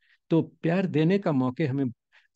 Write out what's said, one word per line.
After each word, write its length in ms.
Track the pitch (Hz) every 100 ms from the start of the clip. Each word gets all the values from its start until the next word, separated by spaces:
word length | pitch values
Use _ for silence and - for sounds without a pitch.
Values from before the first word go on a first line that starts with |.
| _ _ -
तो 120 | 165
प्यार 440 | 151 _ 160 180 185
देने 320 | 139 160 196
का 140 | 185
मौके 340 | 139 127 123 156
हमें 180 | 139 131 - _ _ _